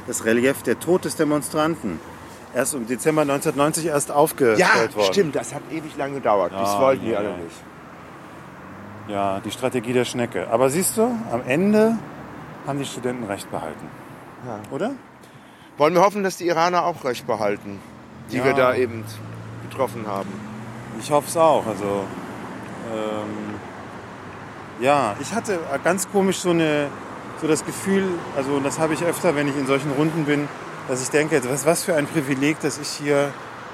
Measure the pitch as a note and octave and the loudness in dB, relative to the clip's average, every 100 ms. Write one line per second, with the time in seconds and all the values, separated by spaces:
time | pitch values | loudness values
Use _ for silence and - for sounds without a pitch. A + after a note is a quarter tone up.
0 | - A#2 A2+ A#2+ C3 C#3 C#3 A2 D#3 F3+ | -8 -2 4 6 4 2 0 0 2 2
1 | E3 - D3+ D3+ - D#3 D#3 D#3 G#2+ D#2+ | 2 0 2 2 0 2 2 0 -4 -6
2 | - - - - - B2 C3+ C#3+ A2+ B2 | -8 -16 -18 -18 -4 -2 0 -2 -4 0
3 | D#3 D#3 C#3+ C#3 D#3 C3+ D3 D#3+ E3 D3 | 2 4 4 2 2 2 2 2 0 0
4 | - D3 D3+ - B2 G#2+ F#3 G#3+ A2 G#2 | 2 4 4 4 4 6 6 6 4 2
5 | G2 G3 D#3+ B2+ A#2 C#3+ - D#3 D3+ C#3+ | 4 4 2 0 -4 -8 -8 -8 -8 -6
6 | C#3 C#3 A2+ G#2 F2 F#2+ G2 G2+ C3+ C3 | -4 0 4 4 4 0 0 4 4 4
7 | A2 G#2+ G#2 F2+ E2+ - - - - - | 0 -2 -2 -4 -10 -14 -18 -18 -18 -18
8 | - - - - - - - - - - | -18 -18 -18 -18 -18 -18 -16 -16 -16 -14
9 | G#2 G2+ G2 G2 G#2 - B2+ B2+ A#2 B2 | -6 -2 0 -2 -4 -2 -2 0 0 0
10 | A#2 B2+ A#2 F#2 - A2+ C3 D#3 F#3+ - | 0 -2 -2 -2 0 4 4 4 0 2
11 | A#3 A3+ A3+ A#2+ B2+ D3 G3 G#3+ A3 A3+ | 0 0 -4 -4 0 2 4 6 6 2
12 | - - - - - - - C#3 C3 - | -4 -14 -16 -16 -16 -10 -6 -4 -6 -4
13 | B2 B2+ G#2+ G2 - F2+ D#2+ C#2+ D2+ - | -4 -4 -4 -6 -6 -8 -6 -10 -14 -16
14 | - - - - B2 G#2 G#2+ C3+ G#3+ C4+ | -18 -18 -18 -14 -10 -10 -8 -4 -4 -6
15 | - - - - - - - - D3+ F3 | -14 -20 -20 -20 -20 -20 -14 2 4 8
16 | G3 G3+ F#3+ - E3+ D#3+ F3 F3 E3+ E3 | 6 4 -2 0 0 4 4 4 2 0
17 | C3 A#2+ B2+ A2 G#2 G2+ G2 G2 - - | -2 -2 -2 0 0 0 -6 -12 -14 -18
18 | - - - C3 C3 C#3 B2+ A#2+ B2 A2+ | -18 -16 -6 0 4 6 4 4 0 -4
19 | A2 - - - - - - - B2 A#2+ | -10 -12 -12 -12 -14 -12 -10 -4 -4 -4
20 | G#2+ G2 F#2+ F#2 - - - - - A2+ | -6 -4 -6 -8 -12 -12 -12 -12 -12 -10
21 | - D3 D3 E3+ D#3+ B2+ G2 G2 G2+ G2+ | 0 0 2 4 6 6 2 -2 0 0
22 | F#2+ - - - - - - - A2+ A2 | -2 -8 -10 -12 -12 -12 -12 -12 -8 -6
23 | G#2+ G#2+ G#2+ G#2 G#2 G#2 - - - - | -4 -4 -6 -6 -8 -10 -12 -14 -14 -14
24 | - - - - - - - - B2+ C#3+ | -14 -14 -14 -14 -14 -14 -14 0 4 4
25 | A2+ G#2 C#3 G#3+ A3 F3 D#3+ C#3 D#3+ F#3+ | 2 -2 -4 -4 -2 -4 -4 -2 0 0
26 | - G3+ F#3+ F3+ F#3 E3+ D#3+ D3 C#3+ - | 2 2 4 2 2 2 4 2 0 -6
27 | - - - - D#3 D3+ - - F#3+ G3 | -12 -12 -14 -2 2 2 0 -4 0 2
28 | F#3+ E3+ - C#3 C3+ C#3+ C#3 D#3+ D#3+ D#3 | 2 -2 -4 -4 0 0 0 0 0 2
29 | E3+ D3 F3+ C#3+ D3 C#3+ C3 C#3 D3 C3+ | 0 2 2 2 0 0 2 2 2 2
30 | D#3+ D#3+ D3 D3 C#3+ - - - - B2+ | 2 2 2 0 0 -6 -12 -10 -4 -4
31 | C3 D3+ D3+ D#3 B2 C#3 - E3+ - D#3+ | 2 2 4 2 2 2 2 2 2 2
32 | C3 D#3 C3+ C3+ C#3+ D#3+ D3+ D3 C#3+ - | 2 0 0 2 2 2 -2 -4 -6 -4
33 | D3 C#3+ C#3+ C3+ - - - | 2 2 2 -4 -12 -14 -14